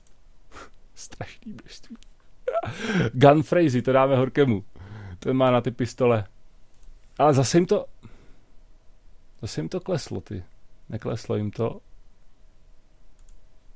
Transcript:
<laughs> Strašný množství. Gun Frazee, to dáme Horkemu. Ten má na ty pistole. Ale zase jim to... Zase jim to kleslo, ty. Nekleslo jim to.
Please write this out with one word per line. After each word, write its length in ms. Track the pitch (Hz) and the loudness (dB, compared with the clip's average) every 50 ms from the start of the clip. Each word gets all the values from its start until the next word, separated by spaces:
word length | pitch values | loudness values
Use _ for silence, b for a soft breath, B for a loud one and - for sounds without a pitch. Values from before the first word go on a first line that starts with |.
| - - - - - - - - - - | -20 -20 -20 -20 -20 -20 -20 -20 -20 -18
<laughs> 440 | - - - - - - - - - | -18 -18 -18 -18 -18 -20 -20 -20 -18
Strašný 580 | - - - - - - - - - - 226 202 | -18 -18 -16 -12 -12 -12 -14 -14 -18 -16 -16 -16
množství. 420 | - - - - - - - 240 - - - - - - - - - - - - 679 - 113 B 185 B 220 208 180 131 113 - | -16 -16 -18 -18 -18 -16 -18 -18 -18 -20 -20 -20 -20 -20 -20 -20 -10 -6 -2 -2 -2 -2 -4 B -6 B 0 2 2 2 2 4
Gun 300 | 127 131 139 147 156 139 | 6 8 8 8 6 4
Frazee, 380 | - 175 175 170 143 123 123 | 2 2 4 4 4 2 2
to 120 | - 131 131 | 2 4 4
dáme 220 | 131 135 139 135 | 4 4 4 4
Horkemu. 480 | 127 131 127 - 151 143 131 107 95 - - - B B B B 107 104 95 90 B | 4 2 2 4 2 4 4 2 0 -2 -8 -16 B B B B -14 -14 -16 -14 B
Ten 180 | - 127 131 131 | -4 -2 2 2
má 140 | 131 127 | 4 4
na 100 | 123 120 | 4 2
ty 100 | 120 135 | 2 0
pistole. 560 | 117 - 123 113 - - 131 120 117 107 98 - - - - - - - - - - - - - - - - - - - | -4 -4 -4 -4 -2 2 4 4 4 2 0 -6 -12 -20 -20 -20 -20 -20 -20 -20 -20 -20 -18 -18 -18 -18 -20 -16 0 4
Ale 140 | 139 151 139 | 4 6 6
zase 240 | 131 131 - - 170 | 6 4 4 4 4
jim 80 | 180 | 4
to... 200 | - 208 185 - - - - - b b b b b b b b b b - - - - - _ - - - - - - - - - - - | 4 2 0 0 -4 -14 -18 -18 b b b b b b b b b b -20 -20 -20 -20 -20 _ -20 -20 -20 -20 -20 -20 -20 -20 -20 -18 -12
Zase 200 | - 107 - 147 | -12 -8 -6 -6
jim 80 | 156 165 | -6 -6
to 100 | - 180 | -6 -8
kleslo, 420 | - - 180 143 - - 107 98 | -4 -4 -4 -4 -4 -6 -8 -10
ty. 220 | - - 104 92 90 - - - - - - - - - | -8 -8 -10 -10 -10 -12 -16 -18 -18 -18 -18 -18 -16 -10
Nekleslo 460 | - 107 - 127 127 120 - - 113 | -10 -8 -6 -6 -6 -6 -4 -4 -2
jim 160 | 107 104 101 | -2 -2 -4
to. 300 | - - 113 117 - - - - - - - - - - - - - - - - - - - - - - - - - - - - - - - - - - - - - - - - - | -4 -2 -4 -4 -4 -6 -16 -18 -20 -20 -20 -20 -20 -20 -20 -20 -20 -20 -20 -20 -20 -20 -20 -20 -20 -20 -20 -20 -20 -20 -20 -20 -18 -18 -20 -18 -18 -18 -18 -18 -20 -20 -20 -20 -20